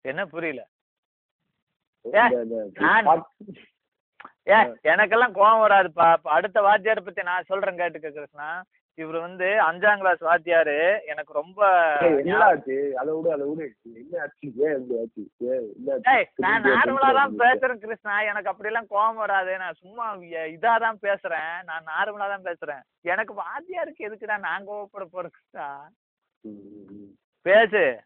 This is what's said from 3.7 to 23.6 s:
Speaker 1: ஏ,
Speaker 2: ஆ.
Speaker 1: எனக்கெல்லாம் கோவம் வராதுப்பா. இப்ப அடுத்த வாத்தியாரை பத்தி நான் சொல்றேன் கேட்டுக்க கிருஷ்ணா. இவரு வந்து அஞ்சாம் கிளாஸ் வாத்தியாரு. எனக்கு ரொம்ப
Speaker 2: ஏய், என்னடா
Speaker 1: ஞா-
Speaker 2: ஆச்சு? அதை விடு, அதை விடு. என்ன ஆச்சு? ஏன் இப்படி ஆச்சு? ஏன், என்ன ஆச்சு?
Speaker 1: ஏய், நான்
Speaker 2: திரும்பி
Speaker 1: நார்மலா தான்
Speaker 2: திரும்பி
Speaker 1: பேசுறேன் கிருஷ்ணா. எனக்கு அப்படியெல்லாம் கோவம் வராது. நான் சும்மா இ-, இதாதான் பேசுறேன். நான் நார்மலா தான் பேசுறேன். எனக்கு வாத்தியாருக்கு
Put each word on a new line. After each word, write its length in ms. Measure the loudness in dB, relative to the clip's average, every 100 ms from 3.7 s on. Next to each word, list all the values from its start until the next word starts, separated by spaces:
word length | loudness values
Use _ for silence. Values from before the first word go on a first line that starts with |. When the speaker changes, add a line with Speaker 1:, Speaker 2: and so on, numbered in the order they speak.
| _ _ _ _ _ -20 _ 4
Speaker 1:
ஏ, 60 |
Speaker 2:
ஆ. 100 | 4
Speaker 1:
எனக்கெல்லாம் 720 | 4 0 0 2 4 4 2
கோவம் 340 | 4 6 6 6
வராதுப்பா. 460 | 6 4 4 4
இப்ப 180 | 4 2
அடுத்த 300 | 0 2 2
வாத்தியாரை 380 | 4 4 2 -2
பத்தி 200 | -4 -8
நான் 220 | -4 -6
சொல்றேன் 320 | -4 -4 -4 -4
கேட்டுக்க 360 | -6 -6 -14
கிருஷ்ணா. 520 | -14 -16 -14 -12 -12 -14 _ _ -14
இவரு 240 | -8 -8
வந்து 240 | -8 -4 0
அஞ்சாம் 520 | 2 2 2 2 4
கிளாஸ் 260 | 2 0
வாத்தியாரு. 840 | 2 0 4 2 2 2 2 0 -4
எனக்கு 280 | -10 -6
ரொம்ப 360 | -6 -6 2 4 6 4 4
Speaker 2:
ஏய், 160 | 2 2
என்னடா 300 | 2 4 4
Speaker 1:
ஞா- 20 |
Speaker 2:
ஆச்சு? 480 | 4 0 -4 -4 -4
அதை 160 | -4
விடு, 180 | -2 -2
அதை 160 | -2 -4
விடு. 260 | -6 -10 _ -20
என்ன 280 | -20 -12 -10
ஆச்சு? 300 | -10 _ -14 -2
ஏன் 200 | -2 -2
இப்படி 220 | -4 -6
ஆச்சு? 300 | -6 -12 -18 _
ஏன், 360 | -6 -4 -6 -10
என்ன 160 | -6
ஆச்சு? 240 | -2 2 2
Speaker 1:
ஏய், 120 | 0 -4
நான் 260 | -2 0
Speaker 2:
திரும்பி 300 | 2 2 2
Speaker 1:
நார்மலா 220 | 2 2
தான் 220 | 4 0 2
Speaker 2:
திரும்பி 100 | 2
Speaker 1:
பேசுறேன் 320 | 2 -2 -4
கிருஷ்ணா. 440 | -10 -12 -6 -4
எனக்கு 280 | -4 -4 -8
அப்படியெல்லாம் 380 | -8 -6 -6 -4
கோவம் 280 | 0 0 0
வராது. 400 | -2 -2 -2 -6
நான் 160 | -8
சும்மா 420 | -12 -18 -10 -10 -10
இ-, 400 | -10 -8 -8 -2
இதாதான் 400 | 2 2 0 -4
பேசுறேன். 640 | -4 -4 -4 -6 -6 -10
நான் 200 | -12 -12
நார்மலா 340 | -8 -4 -4 -4
தான் 260 | -8 -6
பேசுறேன். 380 | -8 -10 -12 -14 _ _
எனக்கு 320 | -6 -4 -6
வாத்தியாருக்கு 760 | -10 -12 -12